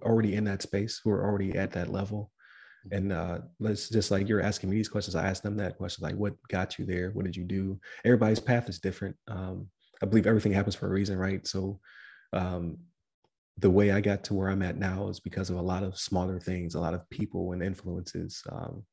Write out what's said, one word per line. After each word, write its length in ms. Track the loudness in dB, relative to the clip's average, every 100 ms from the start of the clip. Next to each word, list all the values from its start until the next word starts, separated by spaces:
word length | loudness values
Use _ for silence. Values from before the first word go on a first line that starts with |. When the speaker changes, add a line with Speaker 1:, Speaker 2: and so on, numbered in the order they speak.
Speaker 1:
already 320 | 2 4 4
in 100 | 2
that 180 | 0 -2
space, 380 | -2 -2 -2 -2
who 80 | 0
are 140 | 2
already 320 | 2 0 0 0
at 160 | -2
that 180 | -2 -4
level. 400 | -4 -4 -6 -8 _ -20 -20 -20 -20 -6
Speaker 2:
Mm-hmm. 100 | -2
Speaker 1:
And, 160 | 0
uh, 260 | -2 -2 -4 -8 -4
let's 280 | -2 -2 0
just, 220 | 2 4
like, 180 | 2 2
you're 140 | 2
asking 260 | 2 0 0
me 80 | 0
these 120 | 0
questions, 240 | -2 -2 0
I 100 | 0
ask 160 | -2
them 140 | -2 -2
that 220 | -4 -4
question, 240 | -8 -6
like, 140 | -4 -2
"What 180 | -4 -4 -4
got 300 | -2 -2 -4
you 60 |
there? 260 | -4 -2 -2
What 120 | -4
did 100 | -4
you 100 | -4
do?" 360 | -4 -2 -2 -6 -10 -2
Everybody's 360 | 4 6 6 2
path 280 | 2 0 0
is 100 | -4
different. 380 | -4 -4 -6 -8 -10
Um, 420 | -8 -6 -8 -10 _ _ -6
I 40 | 2
believe 200 | 4 6
everything 260 | 6 6
happens 220 | 4 2
for 120 | 0 0
a 40 |
reason, 260 | 0 0 0
right? 300 | 0 -2 -4
So, 340 | -4 -4 -6 _ -20 -20 -20 _
um, 420 | -2 -2 -2 -4 -8 -14 _ _ _ _ _ _ 2
the 120 | 6
way 220 | 8 8
I 80 | 6
got 220 | 4 0
to 100 | 0
where 160 | 0 2
I'm 100 | 2
at 140 | 0 0
now 320 | -2 -2 -4
is 120 | -6
because 280 | -6 -4 -2
of 80 | -2
a 60 |
lot 200 | 0 0
of 160 | -2 -4
smaller 400 | -2 0 0 -2
things, 340 | -4 -4 -4
a 60 | -2
lot 120 | -2
of 160 | -2 -6
people 440 | -6 -4 -4 -4
and 100 | -2
influences, 800 | -4 -4 -6 -8 -6 -8 -8 -10 -10
um, 320 | -10 -8 -10 -16